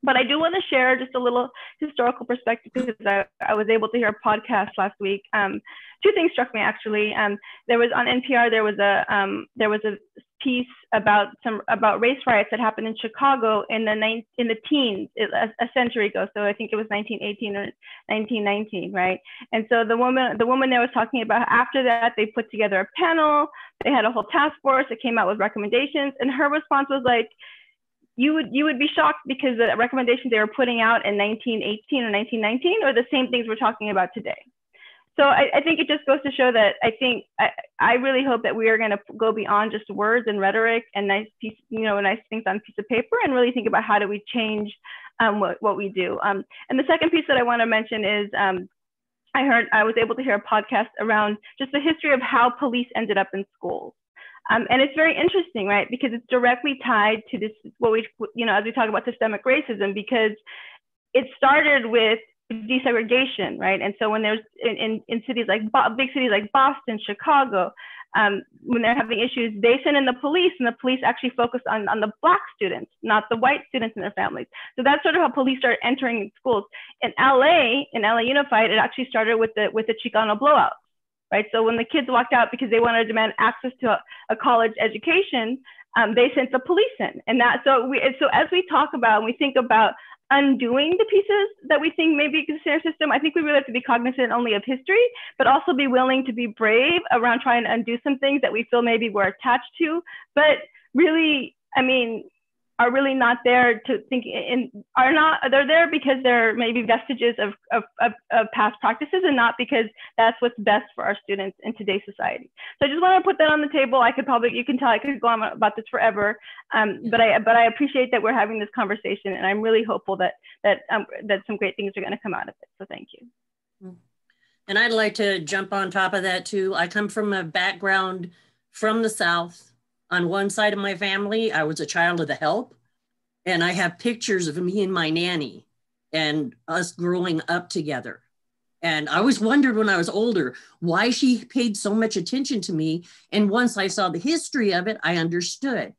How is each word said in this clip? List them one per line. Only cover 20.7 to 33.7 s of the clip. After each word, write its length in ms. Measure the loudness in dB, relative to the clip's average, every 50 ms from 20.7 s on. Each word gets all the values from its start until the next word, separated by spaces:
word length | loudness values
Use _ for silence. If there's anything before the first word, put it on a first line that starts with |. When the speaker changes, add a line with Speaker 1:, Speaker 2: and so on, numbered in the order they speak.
Speaker 1:
there 100 | 2 2
was 80 | 0 0 0
talking 260 | -2 -2 -2 -2 -4
about 240 | -2 0 0 0 2 2
after 360 | 2 2 2 2 0 0 2
that, 300 | 2 2 2 0 -2 0 0
they 80 | -4
put 240 | -2 -2 -8 -8 -6
together 300 | -4 -2 -2 0 2 0
a 80 | -2 -2 _ -2
panel, 500 | 0 2 2 2 2 4 4 2 0 0 -4 -18 -20 -20 _ _ -2
they 80 | 0
had 140 | 0 2 2
a 60 | 2
whole 140 | 0 -2 -6 -2
task 240 | 2 2 2 2 0 -2 _
force 240 | 2 2 2 2 -2
that 100 | -6 -6
came 200 | -4 -2 0 0
out 80 | 0 0
with 100 | 0 0
recommendations. 760 | -2 -2 -2 -4 -4 0 0 0 0 0 -2 -2 -4 -4 -4 -4
And 120 | -4 -2
her 180 | 0 0 0 2
response 380 | 0 0 -2 _ 0 0 0 0
was 140 | -2 -2 2
like, 240 | 2 2 2 0 -4 _ _ -20 -20 -20 -20 _ _ _ _ _ _ _ _ _ _ _
"You 180 | 0 0 2 2
would, 140 | 0 -2 -2
you 140 | -2 0 0
would 140 | 0 0 0
be 100 | -2 -2 0
shocked, 240 | 2 2 2 0 -2 -6 -10
because 300 | -8 -2 -2 -2 2 2
the 200 | 2 2 2 0
recommendations 540 | 0 0 0 -2 0 0 0 0 0 -2
they 80 | 0 0
were 80 | 0 0
putting 340 | 0 -2 -2 0 0 0
out 240 | 2 2 2 2 0
in 120 | -2 0 0
nineteen 440 | 0 -2 -2 -4 -4 -4 -4 -4
eighteen 420 | -4 -4 -6 -8 _ _ -4 -2 -2
or 60 | 0
nineteen 320 | -2 -2 -2 -2 -4 -2
nineteen 420 | -2 -2 -2 0 0 0 0 2 0
are 100 | 2 2
the 120 | 0 0 0
same 180 | 0 -2 0 0
things 160 | -2 -4 -4 -4
we're 80 | -6
talking 360 | -2 -2 -2